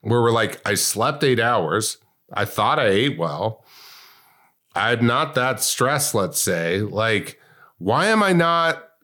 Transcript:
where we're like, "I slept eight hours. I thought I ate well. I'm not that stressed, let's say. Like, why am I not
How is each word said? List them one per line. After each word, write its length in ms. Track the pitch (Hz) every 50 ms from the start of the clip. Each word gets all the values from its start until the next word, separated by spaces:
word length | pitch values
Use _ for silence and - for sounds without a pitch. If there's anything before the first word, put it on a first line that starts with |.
where 200 | - 104 117 120
we're 100 | 117 117
like, 300 | 113 113 110 104 - - -
"I 100 | 101 104
slept 500 | 95 - - - 104 113 139 147 147 156
eight 160 | 139 123 113
hours. 560 | 113 120 120 107 85 76 82 107 110 - - _ _ _ _ _ _ _ -
I 120 | 104 104
thought 340 | 98 - - 107 117 147 156
I 80 | 131
ate 300 | 107 95 101 123 147 - -
well. 460 | 82 80 73 78 98 110 107 - _ _ - - - - - - - - - _ _ _ _ _ _ _ _ _ _ _ _
I'm 300 | - 101 113 120 113 120
not 300 | 117 117 135 156 147 143
that 260 | 131 123 131 131 -
stressed, 520 | - - - - 127 131 143 143 139 - -
let's 260 | 110 95 87 - -
say. 400 | - 95 90 85 82 82 87 98
Like, 580 | 107 104 92 101 110 113 110 104 92 - - _ _ _ _ _ - - _
why 300 | _ 87 95 117 143 175
am 140 | 214 220 220 208
I 100 | 190 185
not 500 | 170 170 170 170 170 165 165 160 - - - _ _